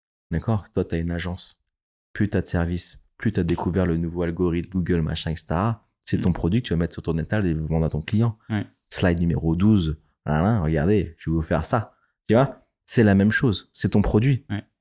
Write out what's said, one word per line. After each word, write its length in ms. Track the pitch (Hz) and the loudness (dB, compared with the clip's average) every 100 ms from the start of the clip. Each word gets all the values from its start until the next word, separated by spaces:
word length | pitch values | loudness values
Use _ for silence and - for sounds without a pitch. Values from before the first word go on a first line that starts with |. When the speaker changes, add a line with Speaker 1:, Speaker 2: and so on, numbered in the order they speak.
| _ _ _ | _ _ _
Speaker 1:
D'accord ? 380 | 82 - 110 - | -4 -2 -4 -4
Toi, 120 | - | -4
t'as 160 | 90 85 | -4 -2
une 120 | 85 | -4
agence. 500 | 85 87 90 - - _ _ _ _ _ | -4 -6 -8 -12 -18 _ _ _ _ _
Plus 180 | - 104 | -4 -2
t'as 120 | 98 | 0
de 60 | - | -2
services, 580 | 90 85 87 - - _ _ | -2 -2 -2 -6 -10 _ _
plus 140 | 117 | -4
t'as 120 | 104 | 0
découvert 420 | 85 87 - 87 87 | 0 0 0 0 0
le 100 | 82 | 0
nouveau 280 | 85 85 | -2 -4
algorithme 480 | 85 85 90 85 85 | -4 0 0 0 -2
Google, 300 | 95 85 87 | -4 0 0
machin, 280 | 78 80 - | 0 -4 -4
et 40 | 78 | -6
cetera, 520 | - 78 107 113 _ _ | -4 -2 -2 -4 _ _
c'est 180 | - - | -6 -2
ton 120 | - | 0
Speaker 2:
Mm. 20 | |
Speaker 1:
produit 280 | 85 85 110 | 0 0 -2
que 40 | - | -2
tu 60 | |
vas 40 | 82 | -2
mettre 160 | 85 | -2
sur 100 | - | -4
ton 120 | - 80 | -4 -4
étal 260 | 78 107 95 | -2 -2 0
et 80 | |
vendre 320 | 78 78 80 80 | -2 -2 0 0
à 40 | |
ton 120 | 76 | -2
client. 360 | 76 104 117 110 _ | -2 0 0 -2 _
Speaker 2:
Ouais. 160 | 110 104 _ _ | -6 -6 _ _
Speaker 1:
Slide 300 | - 95 85 | -2 0 2
numéro 360 | 85 73 82 85 | 2 0 0 2
douze, 420 | 101 107 80 76 _ _ - | 4 4 2 -4 _ _ -4
là, 160 | 76 | 0
là, 200 | 92 117 | 2 2
regardez, 520 | 78 80 80 104 80 - | 0 0 2 2 0 -8
je 100 | - | -4
vais 60 | 82 | -4
vous 60 | |
faire 200 | 80 82 | 0 -2
ça. 320 | 80 123 104 _ _ _ _ | 0 -2 -4 _ _ _ _
Tu 60 | |
vois ? 320 | 110 135 - _ _ - | 4 4 -2 _ _ -2
C'est 160 | - | 4
la 100 | 110 | 6
même 180 | 98 101 | 6 4
chose, 380 | - 135 95 - | 4 0 0 -6
c'est 180 | - 101 | -4 0
ton 120 | 107 | 2
produit 440 | 101 107 127 131 - | 4 2 2 0 -2
Speaker 2:
Ouais. 140 | 104 - _ | -10 -10 _